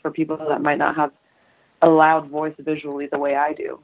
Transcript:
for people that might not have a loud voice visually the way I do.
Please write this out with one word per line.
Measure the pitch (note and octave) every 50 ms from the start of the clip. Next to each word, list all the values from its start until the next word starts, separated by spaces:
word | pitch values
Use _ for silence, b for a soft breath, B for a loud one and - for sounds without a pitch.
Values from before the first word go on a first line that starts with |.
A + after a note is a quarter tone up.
for | - D#3
people | D#3 - D#3+ D3+ D#3 D#3
that | D#3 D3+ D3 C#3+
might | C#3+ D3+ C#3+ C#3
not | D3 D3 D3+
have | D#3 D3+ C#3+ - _ _ _ _ _ _ _ _ _ _ _ _ _ E3
a | E3
loud | D#3+ D#3 D#3 D#3 D#3+ D#3+ D3+ C#3+
voice | C#3+ D3+ D#3 D#3 D3+ -
visually | D#3 D#3 D#3 D3 D3+ D3 C#3+ C#3+ C#3+ C#3+
the | - C#3
way | C#3+ C#3+ C#3
I | C#3+ D3 D3+ -
do. | - - - C3+ -